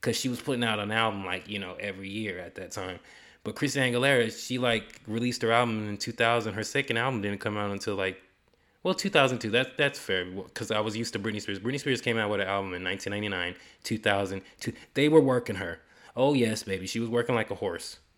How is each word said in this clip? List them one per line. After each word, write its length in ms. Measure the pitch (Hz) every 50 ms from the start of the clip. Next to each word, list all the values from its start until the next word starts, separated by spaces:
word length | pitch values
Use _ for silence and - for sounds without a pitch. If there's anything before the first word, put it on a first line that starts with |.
'cause 160 | - 120 113
she 120 | - - 131
was 120 | 120 -
putting 240 | - 143 131 120 120
out 160 | 113 107 107
an 100 | 101 104
album, 340 | 110 113 113 110 101 98 95
like, 240 | 90 92 92 - 101
you 120 | 104 98
know, 160 | 95 90 90 -
every 300 | 101 101 92 98 98 98
year 320 | 101 110 110 104 87 90
at 160 | 87 85 -
that 160 | 95 92 -
time. 260 | - 104 92 92 87 87 - - - - - - - _ -
But 100 | 107 -
Christina 320 | - 147 135 131 139 127
Aguilera, 500 | 123 120 120 131 139 139 123 113 110 -
she, 220 | - - - 127 123
like, 420 | 127 120 117 107 - - - - -
released 360 | 107 107 113 123 123 113 -
her 100 | 120 113
album 360 | 117 120 123 117 110 110 107 104
in 80 | 101
two 140 | 101 - 120
thousand. 440 | 117 - 117 117 117 117 107 110 98
Her 100 | 110 104
second 320 | - - 139 135 - 113
album 260 | 117 120 135 131 107
didn't 160 | 101 101 104 101
come 180 | - 110 104
out 140 | 104 104 101
until, 240 | 101 98 - 107 101
like, 260 | 98 95 95 95 - - _ _ _ _ _ _ _ _ _ _ _
well, 120 | - 185 185
two 160 | - - 190
thousand 280 | - 151 135 127 127 107
two. 120 | - 107
That, 260 | 104 123 131 - -
that's 240 | - 147 139 - -
fair, 260 | - - 95 92 90 90 92 98 - - -
'cause 180 | - 113 101
I 80 | 110 107
was 160 | 107 110 104
used 160 | 113 117 -
to 80 | - 104
Britney 200 | 101 113 104 104
Spears. 200 | - - 98 95
Britney 180 | 101 123 139 139
Spears 220 | - 143 127 -
came 180 | - 123 113 113
out 120 | 107 104
with 100 | 104 98
an 80 | 98 95
album 260 | 98 98 98 92 90
in 80 | 90
nineteen 300 | 92 92 98 95 - 98
ninety-nine, 420 | 101 104 104 104 98 90 87 87 - - - - - _ -
two 140 | - 117 107
thousand 440 | - 107 101 98 101 92 98 95 - - - -
two. 140 | - 113 - - - - -
They 140 | 135 143 151
were 120 | 156 156
working 360 | 139 135 123 123 - - 98
her. 220 | 92 98 87 82 - - _ _ - - - -
Oh, 180 | 123 131 143 147
yes, 300 | 127 117 110 110 104 -
baby. 240 | 98 95 92 92 95
She 100 | - 113
was 100 | 117 113
working 280 | 117 120 117 135 123
like 160 | 113 110 -
a 20 | 98
horse. 460 | - 107 92 85 82 - - - - _ _ _